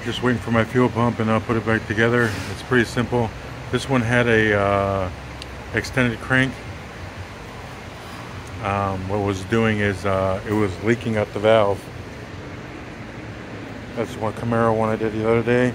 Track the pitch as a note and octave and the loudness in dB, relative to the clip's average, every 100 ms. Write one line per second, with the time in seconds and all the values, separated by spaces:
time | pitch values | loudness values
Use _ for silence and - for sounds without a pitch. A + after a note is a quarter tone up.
0 | A#2+ A2+ B2 A#2+ - A#2 G#2+ B2+ B2 G#2+ | -4 0 2 0 2 2 4 4 4 4
1 | A#2+ A2 A2 A2 G#2 A2+ G#2+ A2 - G#2 | 2 2 2 2 2 -2 2 0 0 2
2 | A#2 A#2+ A#2 F#2+ - - - B2+ A2 - | 4 4 2 0 -6 -8 0 2 2 0
3 | A2 B2 A2+ - - - - B2+ B2+ C3+ | 0 0 0 -4 -12 -12 -4 -4 0 0
4 | A2+ B2 A#2+ A2 A2 G#2 G2 G2+ G2 G2 | 2 2 6 6 6 4 4 4 2 0
5 | F#2 - - - - - - A2+ - - | -2 -6 -12 -12 -12 -12 -4 -4 -2 0
6 | B2 A2 - C3 C3 - - - - - | 0 0 0 2 2 -2 -12 -12 -14 -14
7 | - - - - - - - - - - | -14 -12 -14 -14 -14 -14 -14 -14 -14 -14
8 | - - - - - - G#2+ G2+ G2 F#2+ | -14 -14 -12 -12 -12 -6 -2 0 0 -2
9 | F#2 G#2 G2+ F#2+ F#2 A2+ A2+ G#2+ G2+ F#2 | -2 0 0 -2 0 2 4 4 2 2
10 | G2 F#2+ F#2+ F#2+ A2+ G#2+ G#2 F2+ G2+ A#2+ | 0 2 2 0 0 2 2 0 0 2
11 | A#2 A2 G#2 G#2+ G#2+ A2 G2+ F#2 - - | 2 0 0 2 6 6 6 2 -4 -12
12 | - - - - - - - - - - | -12 -14 -14 -14 -12 -14 -14 -14 -14 -14
13 | - - - - - - - - - - | -12 -12 -12 -12 -12 -12 -12 -12 -10 -6
14 | A2 - G#2+ G#2 A#2 A#2 A2+ A2 A2 A2 | -6 -4 -6 -4 -2 2 4 4 2 0
15 | A2 G#2+ A2 A#2 A2+ B2 B2 | -2 0 2 2 4 4 2